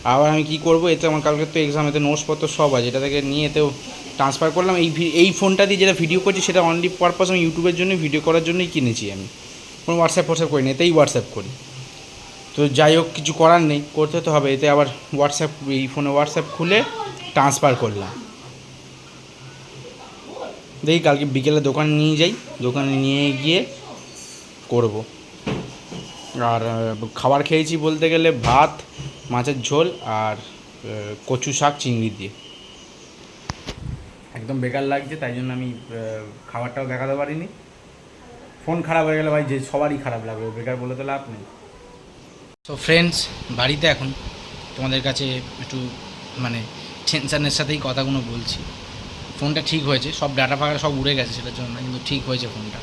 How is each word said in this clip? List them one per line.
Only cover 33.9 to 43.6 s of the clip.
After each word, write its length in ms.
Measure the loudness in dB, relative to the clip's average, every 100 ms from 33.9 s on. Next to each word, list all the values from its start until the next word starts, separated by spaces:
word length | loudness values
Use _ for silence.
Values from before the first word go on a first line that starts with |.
| -12 -14 -20 -16
একদম 260 | -14 -6 -4
বেকার 240 | -2 -2
লাগছে, 320 | -2 -2 -4 -8
তাই 200 | -6 -6
জন্য 180 | -6
আমি, 200 | -6 -8
আহ, 200 | -10 -12 -10 -8 -8 -10 -16 -12
খাবারটাও 340 | -8 -8 -6 -6
দেখাতে 300 | -4 -4 -2
পারিনি। 320 | -4 -6 -8 -14 -20 -20 -20 -20 -20 -20 -20 -20 -20 -14 -4
ফোন 160 | -4
খারাপ 240 | 0 2 2
হয়ে 120 | 2
গেলে 120 | 2
ভাই, 140 | 0
যে 160 | 0 -2 -2
সবারই 260 | 0 0 0
খারাপ 280 | -4 -6 -6
লাগবে, 240 | -6 -8
বেকার 260 | -6 -6 -6
বলে 200 | -6 -6
তো 80 |
লাভ 180 | -4 -6 -6
নেই। 140 | -14 -16 -20 -20 -20 -20 -20 -20 -20 -20 -20 -20 -20 -14
So 80 | -8
ফ্রেন্ডস, 520 | 4 4 6 0 -4 -8 -8
বাড়িতে 360 | -2